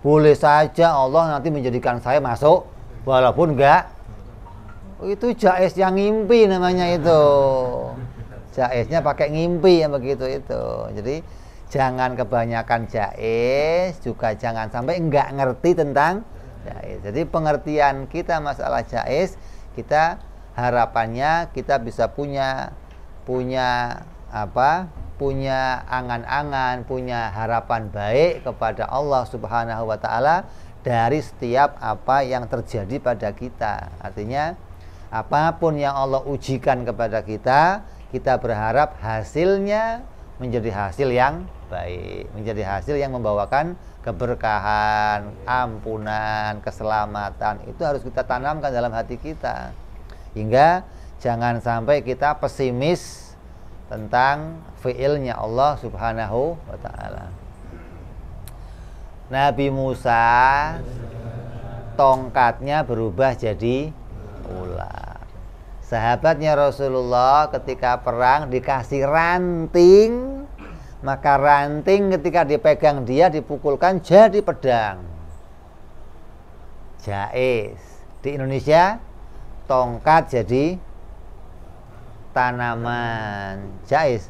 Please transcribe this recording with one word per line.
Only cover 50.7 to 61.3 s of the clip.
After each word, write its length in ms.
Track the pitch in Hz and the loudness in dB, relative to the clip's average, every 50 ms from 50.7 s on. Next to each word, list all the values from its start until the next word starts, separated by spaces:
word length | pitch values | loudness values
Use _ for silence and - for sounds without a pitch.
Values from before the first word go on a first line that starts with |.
| 175 185 185 - - - - - - - | 6 2 -2 -8 -16 -18 -18 -16 -18 -6
jangan 400 | - 123 117 117 117 120 120 117 | -4 -4 -2 0 0 0 -2 -2
sampai 480 | - 120 117 113 113 110 147 143 123 | -2 -2 -2 -2 2 2 2 2 2
kita 320 | 120 127 127 139 143 151 - | -2 -4 0 0 0 0 0
pesimis 960 | - 135 - - 139 127 120 123 135 156 180 165 - - - - - - - - - - - - - - - - - - | -4 -4 -2 -2 -2 -2 0 0 0 0 0 0 -2 -12 -16 -16 -18 -20 -20 -20 -20 -20 -20 -18 -18 -16 -16 -16 -14 -12
tentang 720 | 113 110 107 104 - 123 127 135 143 151 156 160 165 160 165 - - - | -10 -10 -8 -2 2 2 4 2 2 0 -4 -10 -12 -14 -16 -18 -20 -8
fiilnya 560 | - 127 123 123 131 139 147 147 135 123 113 | -6 -6 -4 0 0 0 0 0 -2 -4 -6
Allah 400 | - 107 110 113 123 135 147 147 - - | -4 -6 -4 0 2 2 2 2 -2 -6
Subhanahu 720 | 117 98 95 110 117 110 113 113 101 104 120 135 160 170 | -10 -8 -4 -4 -4 -4 -4 -4 -4 -2 -2 -2 -2 -4
wa 240 | 160 - - - 92 | -6 -12 -14 -14 -12
Ta'ala. 480 | - - - - 107 104 - 98 92 90 90 - - - - - - - - - - - - - - - - - - - - - - - - - - - - - - - - - - - - - - | -12 -12 -12 -12 -12 -10 -12 -12 -12 -12 -14 -14 -16 -18 -18 -16 -16 -16 -16 -16 -16 -16 -16 -16 -16 -16 -16 -14 -14 -14 -14 -14 -14 -16 -16 -16 -16 -16 -16 -16 -16 -16 -16 -16 -16 -16 -16 -18 -14
Nabi 480 | - 127 131 139 143 120 123 139 139 135 | -4 0 2 2 4 4 2 0 0 0
Musa, 1040 | 135 135 131 127 - - 123 117 117 117 117 120 120 127 135 139 143 147 156 165 165 - - - - - - - - - - | 0 0 -2 -2 -2 0 2 4 4 6 6 6 6 6 6 4 2 0 -2 -4 -8 -10 -10 -10 -10 -10 -10 -12 -12 -12 -10